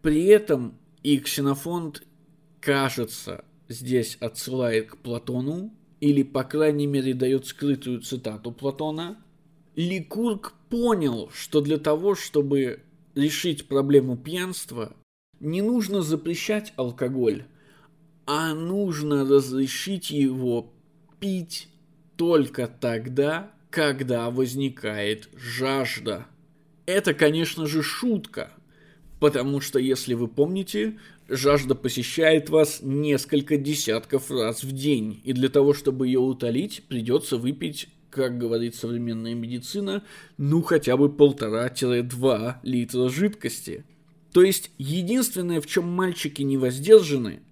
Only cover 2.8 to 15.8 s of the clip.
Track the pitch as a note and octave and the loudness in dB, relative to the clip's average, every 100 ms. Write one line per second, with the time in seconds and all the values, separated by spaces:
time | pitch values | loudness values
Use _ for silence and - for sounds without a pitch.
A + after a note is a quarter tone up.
2.8 | C3+ B2+ A2+ - - F2+ - _ _ A#2+ | 0 -2 -6 -8 -12 -14 -16 _ _ -12
3.8 | B2 B2+ A2+ - A#2 - - C3 A#2+ A2+ | -2 0 0 -6 -10 -8 -8 -2 0 0
4.8 | A2 - B2 A#2+ A#2 B2 C3 E3+ G#3 - | -2 -12 -10 -8 -4 -4 -4 -6 -8 -14
5.8 | _ _ D3 C#3+ C3+ - - D3+ D#3 D3 | _ _ 2 2 2 -2 -4 2 2 2
6.8 | C#3+ C#3 C3 B2+ B2+ C3+ C3 - C#3+ C3+ | 0 0 -2 0 0 0 -2 -6 -2 -2
7.8 | B2+ B2 - B2+ B2 G#2+ A2+ A#2+ C#3 C#3 | -2 -8 -6 -8 -8 -10 -12 -6 -6 -4
8.8 | D#3 D#3 E3+ G#3+ _ _ _ _ _ - | -6 -6 -8 -12 _ _ _ _ _ -4
9.8 | F3 F#3+ D#3 G3 A#3 G#3 - _ _ A#3+ | -4 -4 -6 -4 -2 -4 -8 _ _ -2
10.8 | A#3+ G#3+ D3 A#2 - - - D3+ C#3+ D3+ | 2 2 0 -2 -8 -12 0 0 2 0
11.8 | D3 D#3 F#3+ F#3+ - D3+ C#3+ C#3 C3 - | 2 2 2 -2 0 0 2 0 0 -4
12.8 | _ _ _ - C#3+ D3 F3 D3 - C3+ | _ _ _ -2 0 0 -2 -4 -2 0
13.8 | C#3 C#3+ C3 B2 B2+ F3+ F#3 F3+ - A#2+ | 6 6 6 -4 -6 -6 -6 -6 -10 -10
14.8 | G#2+ - _ _ _ _ D3 F3 G#3 A#3+ | -10 -12 _ _ _ _ -4 -2 0 0